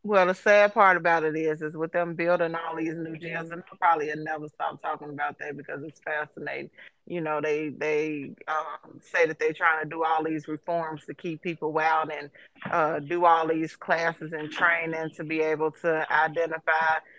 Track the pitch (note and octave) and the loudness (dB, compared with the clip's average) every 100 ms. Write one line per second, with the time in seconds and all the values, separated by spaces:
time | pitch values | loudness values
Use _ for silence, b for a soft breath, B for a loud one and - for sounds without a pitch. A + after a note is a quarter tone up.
0 | G#3 G3+ F3+ F#3 G#3+ G#3 G#3 A3+ G3 F3 | 4 4 4 2 6 8 6 6 6 6
1 | E3+ E3 D#3 D#3 D#3+ D#3 D#3 D#3 D#3+ F3 | 4 2 2 0 -2 -2 -6 -6 -2 -2
2 | E3+ E3 E3+ F3 E3 E3 E3 E3 E3 E3 | -2 -2 2 2 2 -2 -6 -4 -4 -6
3 | D#3+ D#3+ E3 E3 E3 E3+ - - F3+ D#3 | -8 -10 -8 -8 -8 -12 -16 0 2 4
4 | D3+ D#3 D#3 D#3 D3+ - D3 C#3+ D#3 D3+ | 0 -4 -6 -6 -8 -6 -8 -6 -8 -8
5 | D3 C#3+ D3 D3 D3 C#3+ C#3+ D3 D3+ - | -8 -6 -6 -6 -10 -10 -10 -10 -12 -12
6 | - D3+ D3+ - D3 C#3 C#3+ b b b | -6 -6 -6 -10 -8 -8 -12 b b b
7 | - F3 D#3 D3+ D3+ D3+ D3+ B2+ D3+ D3+ | -10 -6 -2 -2 0 -2 -2 -4 -2 0
8 | D#3 D3+ C3+ - - D#3 D#3+ - - - | -2 -6 -10 -12 -6 -4 -4 -12 -16 -20
9 | - F3+ D#3+ D#3 D#3 D#3 E3+ D#3+ D3+ E3 | -6 2 2 2 -2 2 2 2 -2 -2
10 | D#3+ D#3+ D#3+ D#3 D3 D3+ - E3+ D#3+ D3+ | 0 2 0 -4 -6 -8 -4 -4 -4 -10
11 | - D3 F3+ D#3+ F3+ D#3+ D#3 D#3 D#3 D#3+ | -14 -10 -8 -8 -8 -6 -2 2 2 2
12 | D#3 D3 D3 b b b - E3+ D#3 D3+ | 0 -6 -12 b b b -2 2 2 0
13 | C#3+ F3 E3+ E3 D#3+ D#3+ D#3+ - - E3 | -4 4 6 6 4 0 -2 -6 -2 0
14 | E3 E3 D#3 D#3+ D3+ D#3 F3+ E3+ E3 D#3+ | 0 -4 -10 -8 -8 2 2 2 -2 -4
15 | D#3+ D#3 D#3 D#3+ D#3 D#3 D#3 D3+ E3+ D#3 | -6 -8 -6 -2 0 0 -2 -2 -2 -2
16 | D#3 D3 D#3+ D3+ E3 D#3+ - D#3+ D#3+ D#3 | 0 2 2 0 -2 -2 0 2 2 0
17 | b | b